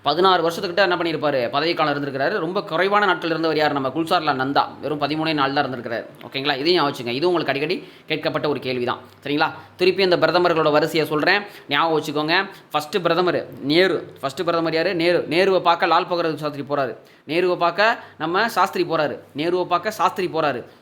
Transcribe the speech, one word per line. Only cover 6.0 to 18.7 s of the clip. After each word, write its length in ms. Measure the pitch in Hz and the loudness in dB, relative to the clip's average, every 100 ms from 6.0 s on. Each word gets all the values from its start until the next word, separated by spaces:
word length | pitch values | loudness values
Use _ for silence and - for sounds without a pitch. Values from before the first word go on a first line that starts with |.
| - - | -8 -14
ஓகேங்களா? 360 | - 139 143 135 | -10 -6 -2 0
இதையும் 160 | 151 | 2
ஞாபகம் 180 | 180 143 | 2 2
வச்சுங்க. 160 | 135 120 | -2 -4
இதுவும் 260 | 123 175 | -2 0
உங்களுக்கு 140 | 170 151 | 0 0
அடிக்கடி 400 | 135 151 120 - - - | 0 -2 -4 -8 -18 -8
கேட்கப்பட்ட 420 | 156 156 147 151 | -4 -2 -2 -2
ஒரு 120 | 135 | -2
கேள்வி 240 | 127 127 | -4 -2
தான். 140 | 120 - - - | -2 -4 -10 -14
சரிங்களா? 280 | 135 147 156 - - - | -4 0 -2 -2 -16 0
திருப்பி 260 | 185 185 | 2 2
அந்த 140 | 185 170 | 2 4
பிரதமர்களோட 540 | 160 175 175 160 156 | 4 4 2 4 4
வரிசையை 360 | 147 160 165 151 | 4 2 0 0
சொல்றேன், 360 | 151 151 196 196 - - | 0 2 0 -2 -12 -4
ஞாபகம் 320 | 143 165 156 | 0 2 0
வச்சுக்கோங்க. 480 | 160 147 151 180 196 - - | -2 -2 0 0 -2 -8 -6
ஃபர்ஸ்ட் 320 | 151 147 208 | -6 -2 -2
பிரதமர் 580 | 170 165 180 139 - - | 0 2 2 0 -4 -8
நேரு. 560 | 127 160 185 147 - - | 0 2 4 2 -6 -10
ஃபர்ஸ்ட் 240 | 139 156 | -8 -4
பிரதமர் 300 | 170 170 165 | -2 0 0
யாரு? 200 | 160 175 | 0 0
நேரு. 320 | 180 170 170 127 | 0 2 2 2
நேருவை 300 | 160 190 185 | 2 4 4
பார்க்க 260 | 170 170 185 | 4 2 4
லால் 200 | 165 175 | 2 2
பகதூர் 300 | 175 165 143 | -2 -2 -4
சாஸ்திரி 280 | 151 139 127 | -6 -8 -4
போறாரு. 280 | 143 131 110 - - - | -2 -2 -6 -16 -20 -4
நேருவை 300 | 160 180 175 | 0 0 2
பார்க்க 420 | 170 170 214 - - - | 0 2 2 0 -6 -8
நம்ம 300 | 160 180 226 | -4 -2 0
சாஸ்திரி 360 | 190 196 | 0 0